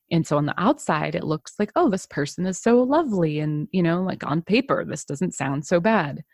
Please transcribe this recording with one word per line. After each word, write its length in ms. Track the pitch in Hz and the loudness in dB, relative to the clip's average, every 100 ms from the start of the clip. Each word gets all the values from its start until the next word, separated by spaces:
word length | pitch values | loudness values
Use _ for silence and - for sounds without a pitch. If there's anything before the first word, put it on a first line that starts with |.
| _ | _
And 160 | 165 156 | -2 2
so 100 | 147 | 0
on 80 | 147 | 0
the 140 | - | 0
outside, 540 | 185 302 - 156 156 160 | 0 0 0 -2 -2 -4
it 80 | |
looks 320 | - 151 - - | -4 -6 -6 -6
like, 140 | 208 - | -2 2
"Oh, 140 | 339 | 2
this 160 | 190 - | 0 -4
person 400 | - 143 - 180 | -4 -4 -4 -4
is 140 | 180 | -2
so 240 | - 240 | 4 4
lovely." 560 | 254 294 320 196 160 151 | 4 2 2 0 0 0
And, 280 | 151 151 151 | -2 -2 -2
you 100 | 190 | 0
know, 200 | 165 170 | 2 2
like, 200 | 185 - | 0 -4
on 180 | - 156 | -2 -4
paper, 440 | - 220 - - 87 | 2 0 2 -2 -2
this 200 | - - | -8 -8
doesn't 280 | 143 180 | -4 -4
sound 320 | - 139 139 147 | -2 -4 -4 0
so 140 | 175 | 2
bad. 440 | 190 226 147 143 - | 4 2 0 -6 -16